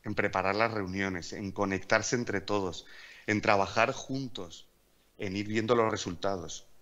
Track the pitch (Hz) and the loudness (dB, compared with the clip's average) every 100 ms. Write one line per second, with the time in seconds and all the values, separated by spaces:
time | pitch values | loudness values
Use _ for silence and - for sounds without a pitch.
0 | 110 101 101 95 95 101 113 107 92 95 | -4 -2 0 2 2 2 2 0 -2 -2
1 | 98 90 - - 98 98 101 95 - 110 | -2 -2 -6 -8 -6 -2 0 0 2 2
2 | 104 123 117 101 98 104 92 - - - | 2 -2 0 -4 0 0 0 -6 -12 -18
3 | - - - 104 107 104 95 113 120 131 | -18 -10 0 2 4 4 4 4 2 2
4 | - 135 131 - 87 - - _ _ _ | -6 -6 -6 -8 -12 -14 -20 _ _ _
5 | _ - 104 98 101 110 110 120 110 107 | _ -8 -4 -2 0 0 4 4 4 2
6 | 104 87 98 95 80 - - - | -4 -2 -2 -2 -6 -12 -16 -20